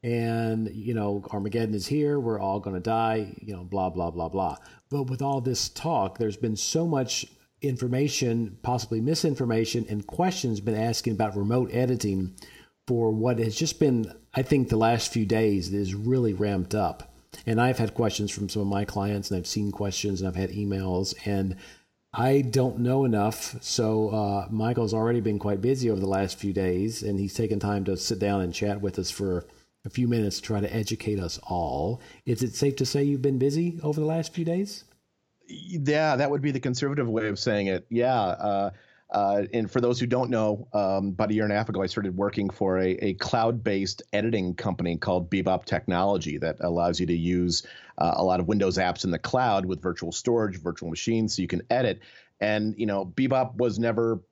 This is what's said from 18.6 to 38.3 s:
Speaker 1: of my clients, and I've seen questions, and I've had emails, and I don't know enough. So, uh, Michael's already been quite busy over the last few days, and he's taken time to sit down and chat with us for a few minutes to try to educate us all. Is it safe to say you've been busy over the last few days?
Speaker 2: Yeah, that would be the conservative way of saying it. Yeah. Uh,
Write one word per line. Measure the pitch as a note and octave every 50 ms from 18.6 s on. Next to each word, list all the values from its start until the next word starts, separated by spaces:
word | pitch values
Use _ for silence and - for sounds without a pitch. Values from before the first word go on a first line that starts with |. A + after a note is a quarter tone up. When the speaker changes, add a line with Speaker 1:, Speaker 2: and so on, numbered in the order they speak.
Speaker 1:
of | G2+ G2+
my | G2 G2 G#2
clients, | - - G#2+ G2 G2+ G#2 G2+ G2 -
and | G2+ F#2
I've | F2 -
seen | - A2 G#2 G#2
questions, | G2 - G2+ G2+ F#2 - - G#2 G2 F2+
and | F#2+ F#2+
I've | E2+
had | F2+ G2 F2+
emails, | F2+ G#2 G#2 G2+ G2+ G2 F#2+ F#2+ F#2 F2+ G2 G2 - - -
and | G#2+ G2+ G2 G2 F#2+ F#2 - - - - - _ _ _ _ _ _ -
I | - A#2 C3 C3+ C#3+
don't | C#3 B2 G#2+ C3+ B2+ B2+ A2+ A2
know | A#2+ A#2+ C3 C3+ C#3
enough. | B2+ A2+ G#2 G2+ G#2+ A2+ - - - - A#2 -
So, | - - - A#2 A2 A2 A2 G#2+ G#2+
uh, | G#2 A2 G#2 G2+ G2+ G2+ F#2+ G2
Michael's | A2 G#2+ A2 A2+ A#2+ A#2 A#2 G#2+ G#2+
already | A2 A2 A#2 A#2 A#2+
been | G#2 A2 G#2 G#2
quite | - G#2 G#2 F#2+
busy | F#2+ B2 C3+ C3 B2+ A#2
over | G#2+ F#2+
the | F#2+ F#2+
last | F#2+ F#2+ G2 F#2+ - -
few | - G2+ F#2+
days, | G2 F#2+ F#2 F2+ F2+ G2 A2 A2+ -
and | - G#2 G2+ F#2+
he's | G2+ G2 -
taken | - A2+ G#2 G#2+ G2+
time | G2+ G2+ G#2 G2+ G2
to | F#2+ F#2+ F2+
sit | - - A#2+ F#2
down | G2+ G2+ G2+ G2
and | F#2 F2 E2+
chat | - - G#2 G2+ G2+
with | G2 G2+ F2+ -
us | F#2 -
for | - - G2+ F#2+ F2+ F2+ E2+ - - - _ _ _ _ _
a | G#2+
few | - - B2 A#2+
minutes | A#2+ A#2 G#2+ G2+ F#2 -
to |
try | - - A2+ G#2
to | G2+ G#2 -
educate | A2+ G#2+ G2 A2 G#2 - - G#2+ G2
us | F#2 E2+ - - -
all. | - F2+ F2+ E2+ D#2+ - C#3 D3 G2 A#2 B2 - - - - _
Is | - A#2+ G#2+ B2+
it | B2 -
safe | - - C#3+ C3+ -
to | C3+
say | B2 - C#3+ C#3+
you've | C#3+ C#3+ C3+
been | B2+ C#3+ C3+ B2+
busy | B2+ C#3+ C#3 D#3 E3+ F3 E3 E3+
over | D#3 D3+ D3+ D3+
the | D#3
last | D3+ D#3+ E3 E3 - -
few | - E3
days? | E3 E3+ F3+ G3+ G3+ - - - _ _ _ _ _ _ _ _ _ _ _ _ _
Speaker 2:
Yeah, | - - - - F#3 E3 C#3+ C3 D3 D3+ D#3 D#3 C#3+ B2+
that | C#3+ C#3+
would | C#3+ C#3+
be | C3+ D3
the | C#3 C3
conservative | B2 C#3 B2 B2 - C#3 C#3 D3 C3+ A#2
way | A2 A2+ A2 A2
of | G2+ G2
saying | - B2 A2 G#2 G2+ G2
it. | F#2+ F2+ - _
Yeah. | A#2 A#2 A#2+ B2+ C3 A#2+
Uh, | G#2 F#2